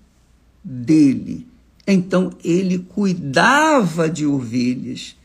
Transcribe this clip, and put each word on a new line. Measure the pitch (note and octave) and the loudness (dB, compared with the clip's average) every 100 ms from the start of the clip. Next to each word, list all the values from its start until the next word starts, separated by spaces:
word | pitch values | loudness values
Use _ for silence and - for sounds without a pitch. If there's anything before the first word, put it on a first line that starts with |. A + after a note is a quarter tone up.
| _ _ _ _ _ _ | _ _ _ _ _ _
dele. | - B2+ A#2+ D#3 C#3+ A#2+ - - - _ _ _ - | -14 -6 2 4 4 2 -4 -12 -14 _ _ _ 0
Então, | F#3+ F3+ F#3 F#3 - | 0 2 0 -2 -4
ele | F3+ F3 F#3+ F3+ | -2 0 0 -4
cuidava | - - G3+ F3 C#3+ C3 G#3 C#4+ D#4+ D4 F3+ D#3+ D#3+ | -4 -2 -2 -2 -2 2 4 4 4 2 2 0 -2
de | C#3+ D3 | -2 -2
ovelhas, | C#3 A#2 B2 A#2+ B2 A#2+ - - - | -2 -2 -2 -2 -4 -8 -12 -14 -20